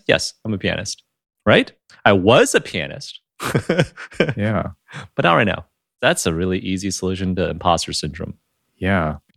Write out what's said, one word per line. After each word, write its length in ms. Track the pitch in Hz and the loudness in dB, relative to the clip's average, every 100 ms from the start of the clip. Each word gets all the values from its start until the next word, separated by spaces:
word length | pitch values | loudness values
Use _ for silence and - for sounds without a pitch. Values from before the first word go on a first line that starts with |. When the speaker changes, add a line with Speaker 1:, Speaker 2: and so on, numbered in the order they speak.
| - | 0
Speaker 1:
Yes, 260 | - - - | 0 -2 -8
I'm 100 | 110 | -6
a 40 | 101 | -4
pianist. 460 | 92 82 92 - _ _ _ _ 104 | -2 -4 -6 -12 _ _ _ _ 4
Right? 260 | 165 262 - _ - 113 | 4 2 -6 _ 0 4
I 80 | |
was 420 | 98 92 143 269 - | 4 6 6 6 2
a 60 | |
pianist. 580 | - 85 71 - - - _ - | -2 -6 -8 -10 -16 -20 _ -10
<laughs> 0 | - - - 170 - - - - 156 - | -4 -2 0 0 -2 -6 -8 -4 -2 -2
Speaker 2:
Yeah. 320 | 104 104 98 - _ - - - | -2 -2 -4 -10 _ -18 -8 -2
Speaker 1:
But 80 | 175 | 2
not 100 | 160 | 4
right 80 | 104 | 2
now. 180 | 85 - _ _ _ | -2 -10 _ _ _
That's 240 | 127 180 90 | 0 0 0
a 80 | |
really 240 | 82 92 92 | 0 -2 -2
easy 300 | - 92 98 | -2 -4 -4
solution 460 | - 92 92 92 92 | -4 -4 -2 -2 -2
to 140 | 80 | -2
imposter 440 | 82 90 82 - | 0 0 0 0
syndrome. 420 | - 76 78 82 - _ _ _ _ | -6 -8 -8 -12 -14 _ _ _ _
Speaker 2:
Yeah. 400 | 92 98 78 76 _ | -2 0 -2 -6 _